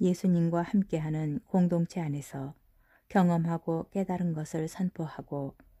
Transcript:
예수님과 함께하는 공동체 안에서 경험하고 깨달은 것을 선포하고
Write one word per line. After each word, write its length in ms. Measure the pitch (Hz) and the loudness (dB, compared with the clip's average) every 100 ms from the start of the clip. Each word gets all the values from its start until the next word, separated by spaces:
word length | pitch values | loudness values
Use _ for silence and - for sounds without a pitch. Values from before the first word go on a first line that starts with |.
예수님과 600 | 185 180 185 175 170 170 | 2 2 2 4 4 2
함께하는 800 | 170 202 190 160 156 156 156 147 - | 2 0 0 -2 -2 -2 -2 -4 -2
공동체 560 | 190 180 170 170 180 | 2 4 2 0 -2
안에서 520 | 156 143 - 139 135 - _ _ _ _ _ | -4 -4 -8 -10 -10 -12 _ _ _ _ _
경험하고 840 | 202 180 170 165 165 - 165 - | 4 4 4 0 -2 -2 -4 -4
깨달은 420 | 196 190 180 175 | -4 -2 -2 -2
것을 340 | 156 156 165 160 | -2 -4 -4 -4
선포하고 880 | - 185 - 156 - - 143 139 - _ _ | -4 -4 -4 -8 -10 -10 -8 -8 -10 _ _